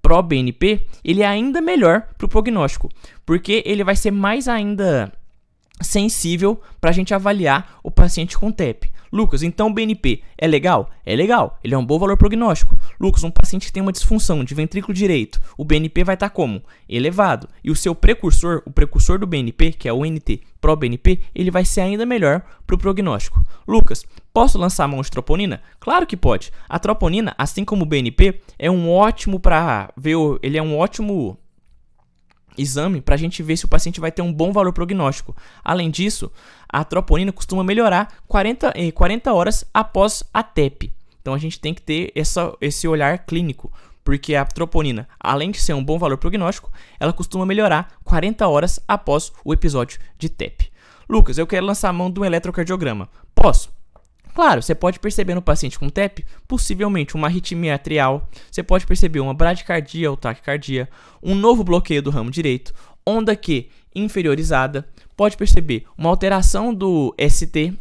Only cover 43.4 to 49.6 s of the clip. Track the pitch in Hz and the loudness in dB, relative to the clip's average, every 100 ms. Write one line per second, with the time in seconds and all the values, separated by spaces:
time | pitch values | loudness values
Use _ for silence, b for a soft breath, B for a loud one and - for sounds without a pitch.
43.4 | 170 127 - b b b - 139 - 143 | -6 -8 -12 b b b -2 -2 0 -2
44.4 | 139 - 165 - 151 113 - b - 139 | -2 -4 0 0 0 -6 -10 b -4 -4
45.4 | 170 208 - 147 135 160 170 135 - 208 | -4 0 0 0 -2 -2 -2 -2 -2 -2
46.4 | 175 196 - B B B 147 - 185 185 | -4 -6 -10 B B B -4 -4 -6 -4
47.4 | 185 196 214 156 180 b - 175 196 220 | -2 0 0 0 -4 b 2 2 2 0
48.4 | 202 147 175 - - 202 - 147 - - | 0 2 2 -2 0 -4 0 -2 -4 -14
49.4 | - 160 | -4 0